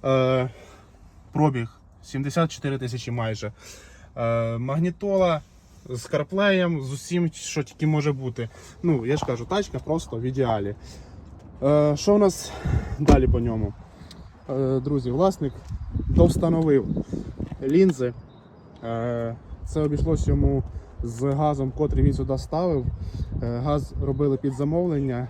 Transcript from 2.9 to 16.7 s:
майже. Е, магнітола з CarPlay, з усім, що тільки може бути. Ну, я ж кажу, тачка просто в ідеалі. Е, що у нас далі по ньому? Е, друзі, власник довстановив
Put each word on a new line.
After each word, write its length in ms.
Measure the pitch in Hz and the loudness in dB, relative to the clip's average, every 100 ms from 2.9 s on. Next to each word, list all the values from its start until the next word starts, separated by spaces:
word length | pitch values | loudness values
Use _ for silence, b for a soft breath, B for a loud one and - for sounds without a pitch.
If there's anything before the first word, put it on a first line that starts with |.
| 120 120 | -8 -6
майже. 400 | 120 113 107 104 B B B B B B - | -4 -4 -6 -8 B B B B B B -6
Е, 400 | 117 117 117 117 | -2 0 -2 -4
магнітола 840 | 127 147 175 170 202 196 185 156 - - _ - - | -4 0 -2 -2 -2 2 2 0 -4 -20 _ -20 -12
з 200 | 123 - | -10 -4
CarPlay, 720 | 147 147 190 202 190 180 160 | -4 -2 0 2 4 2 -2
з 120 | 135 | -4
усім, 380 | 139 - 175 170 | -10 -4 -2 -2
що 300 | - - 156 | -4 -8 -6
тільки 240 | 135 - 156 | -6 -2 0
може 240 | 151 147 | 2 0
бути. 380 | 135 131 120 113 B B B | -2 -6 -6 -10 B B B
Ну, 220 | 175 147 117 | 0 0 2
я 120 | 151 | -2
ж 80 | - | -2
кажу, 200 | 120 - | -4 -2
тачка 340 | 196 202 135 | -2 -2 -6
просто 380 | - 160 - 117 | -4 -4 -4 -6
в 40 | |
ідеалі. 540 | 127 131 123 110 98 104 B B B B B - - - | -4 0 0 0 -2 -6 B B B B B -20 -20 -2
Е, 340 | 135 147 147 143 | 4 4 4 2
що 180 | - 208 | 4 6
у 20 | |
нас 340 | 196 - - B B B B B | 6 2 -12 B B B B B
далі 280 | 151 131 127 | 6 6 6
по 120 | 123 | 2
ньому? 340 | 117 110 104 - - B B B B - - | 0 -2 -4 -6 -20 B B B B -18 -6
Е, 300 | 135 135 135 | -2 0 0
друзі, 320 | 135 143 123 | 0 -2 0
власник 420 | 127 190 185 143 - - - - - - | 2 2 2 -4 -6 -10 -10 -6 -4 2
довстановив 1000 | - 170 - 165 165 160 | 6 6 6 2 2 4